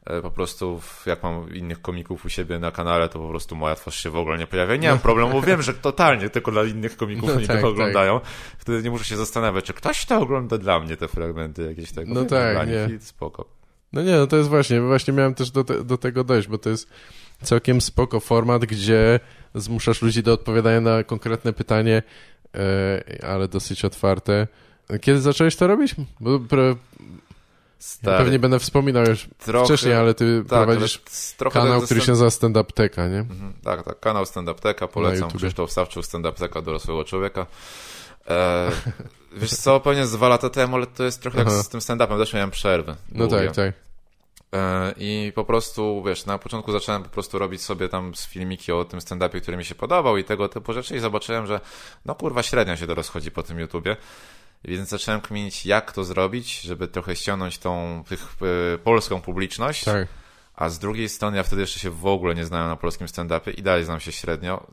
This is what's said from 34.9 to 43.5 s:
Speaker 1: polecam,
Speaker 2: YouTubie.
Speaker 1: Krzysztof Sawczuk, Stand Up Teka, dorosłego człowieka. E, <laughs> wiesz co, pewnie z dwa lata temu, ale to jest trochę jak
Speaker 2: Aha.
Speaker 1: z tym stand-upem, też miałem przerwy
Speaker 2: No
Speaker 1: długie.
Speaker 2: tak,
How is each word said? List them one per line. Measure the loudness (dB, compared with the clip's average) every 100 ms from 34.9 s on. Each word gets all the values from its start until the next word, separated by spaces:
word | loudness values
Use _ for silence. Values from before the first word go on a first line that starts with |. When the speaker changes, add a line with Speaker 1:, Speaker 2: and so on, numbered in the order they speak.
Speaker 1:
polecam, | 0 0 0
Speaker 2:
YouTubie. | -2 -2
Speaker 1:
Krzysztof | -4 -2 -2
Sawczuk, | 0 -2 -4 -8
Stand | -4 -4
Up | -4
Teka, | -6 -6
dorosłego | -6 -4 -4 -4
człowieka. | -4 -4 -4 -6 -10 -12 -20 -18 -18 -18 -20 -20 -2
E, | 2 2 2 0 -2 -6 -10
<laughs> | -14 -20 _ -8
wiesz | -4
co, | -2 4 4
pewnie | 4 2 0
z |
dwa | 2 4
lata | 6 2
temu, | 0 0 0
ale | -4
to | -2
jest | -4 -2
trochę | -4 2
jak | 4
Speaker 2:
Aha. | 4
Speaker 1:
z | 0
tym | -6
stand-upem, | -4 0 2 2
też | 0
miałem | 0 -2
przerwy | 0 2 2 0 -8 -10
Speaker 2:
No | -2 2
Speaker 1:
długie. | 2
Speaker 2:
tak, | 2